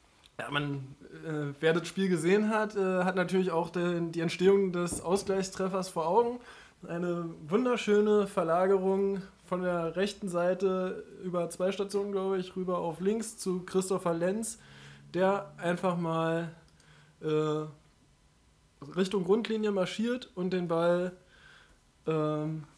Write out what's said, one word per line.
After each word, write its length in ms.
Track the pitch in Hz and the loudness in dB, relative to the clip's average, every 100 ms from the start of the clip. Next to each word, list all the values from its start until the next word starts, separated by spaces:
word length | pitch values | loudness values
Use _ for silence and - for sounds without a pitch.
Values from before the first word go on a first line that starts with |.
| _ _ - - | _ _ -18 -10
ja, 140 | - | -4
man, 280 | 143 143 139 131 135 - 160 | -2 -2 -4 -10 -16 -18 -12
äh, 300 | 160 151 143 135 | -8 -6 -6 0
wer 120 | 160 | 2
das 140 | 165 165 | 2 -2
Spiel 220 | 190 190 | -2 2
gesehen 420 | 175 165 202 214 | 2 4 4 4
hat, 240 | 220 214 | 0 0
äh, 300 | 214 190 185 | 0 0 2
hat 100 | 180 | 2
natürlich 380 | 185 170 185 180 | 0 2 2 2
auch 180 | 165 165 | 0 0
den, 400 | 180 175 175 170 | -2 0 0 -2
die 80 | 165 | -2
Entstehung 520 | 165 - 185 196 190 | -2 4 6 6 4
des 280 | 175 175 - | 0 -2 -4
Ausgleichstreffers 880 | 165 190 - 190 190 - 190 190 185 | 0 0 0 -2 -2 -4 -2 -2 -4
vor 180 | 170 160 | -2 2
Augen. 320 | 208 240 247 - - - _ - | 2 2 -4 -14 -20 -20 _ -8
Eine 420 | 170 175 175 165 165 151 | -4 -2 -4 -6 -10 -2
wunderschöne 800 | 208 254 240 - 208 208 208 202 | 0 2 0 4 4 6 4 2
Verlagerung 960 | 196 165 170 190 196 190 190 196 196 - - - | 0 2 2 4 4 2 2 0 -2 -8 -20 -6
von 140 | 180 | -2
der 320 | 180 175 165 | 0 0 -2
rechten 340 | 170 208 - 202 | -2 -4 -4 -4
Seite 760 | 170 175 185 196 185 185 175 - - | 0 0 2 0 0 -2 -6 -12 -10
über 260 | 180 175 170 | -4 -2 -4
zwei 200 | - 185 | -2 -2
Stationen, 400 | 196 202 202 202 | -2 -4 -2 -2
glaube 280 | 196 190 190 | -2 0 -2
ich, 180 | 185 185 | -4 -6
rüber 220 | 185 180 | -2 -2
auf 200 | 170 160 | -2 -2
links 380 | 190 226 214 - | 0 0 -4 -6
zu 220 | 190 180 | -4 -4
Christopher 480 | 180 185 185 185 175 | 0 -2 0 0 0
Lenz, 440 | 165 180 214 226 - - - - - - | 0 0 -2 -4 -10 -18 -20 -20 -20 -8
der 380 | 175 190 196 - - | 2 2 2 -4 -4
einfach 400 | 175 175 185 175 | -2 0 0 0
mal, 540 | 165 160 165 165 170 - - _ - - - _ | 0 0 0 0 -4 -10 -20 _ -20 -20 -20 _
äh, 440 | 156 156 156 151 151 143 _ _ _ _ _ _ _ _ _ _ 139 170 | 0 0 2 -2 -4 -12 _ _ _ _ _ _ _ _ _ _ -8 -2
Richtung 260 | 190 208 | 0 0
Grundlinie 460 | 175 220 214 220 214 | 4 2 2 0 0
marschiert 600 | 196 180 - 233 254 - | 0 -2 0 -2 -2 -6
und 160 | - 185 | -6 -2
den 140 | 185 170 | -2 0
Ball, 440 | 165 170 175 180 180 - - - - - _ _ _ - | 2 4 2 0 -8 -20 -20 -20 -20 -20 _ _ _ -4
ähm, 560 | 160 151 151 156 156 147 | 0 0 -2 -4 -6 -10